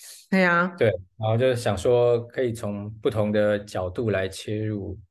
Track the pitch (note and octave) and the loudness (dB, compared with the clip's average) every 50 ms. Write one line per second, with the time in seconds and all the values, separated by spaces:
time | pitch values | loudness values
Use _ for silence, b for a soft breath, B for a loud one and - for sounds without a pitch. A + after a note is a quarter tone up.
0 | B B B B B _ F#3+ F#3+ F#3 F3 F3 F3 F3 F#3 F3+ - B2 G#2+ F#2+ - | B B B B B _ 2 4 4 4 4 2 0 0 0 2 2 2 2 0
1 | - - _ - A2+ A2 A2 A#2 C3 C3 B2 A#2+ - A#2 G2+ F#2+ - C3 A#2+ A#2+ | -4 -14 _ -4 -2 0 2 2 2 2 2 0 0 -2 -2 0 2 2 4 4
2 | A#2+ A#2+ A#2+ A#2 A2+ A2+ - C#3 C3 A#2+ A2+ A2 - G#2 G2+ G2+ G2+ G#2+ A2 G#2+ | 4 4 2 2 -2 -4 -4 -4 -2 -2 -4 -4 -6 -8 -6 -8 -8 -10 -8 -4
3 | - C#3+ G#2 A2 G#2 G#2 G#2 G#2 G#2 G#2 G#2 G2+ G2+ - - G2+ F#2 F2+ F2+ - | -4 -2 0 0 0 2 2 2 2 2 2 0 -2 -6 -6 -6 -6 -4 -4 -2
4 | A#2+ A2 G2 F#2+ G2 F#2+ - - - A2 G#2+ G#2+ G#2+ G#2+ G#2+ G2+ F#2+ F#2+ F#2+ - | 0 0 0 0 -2 -4 -6 -8 -8 -6 -6 -4 -4 -4 -4 -6 -6 -8 -10 -12
5 | - _ | -14 _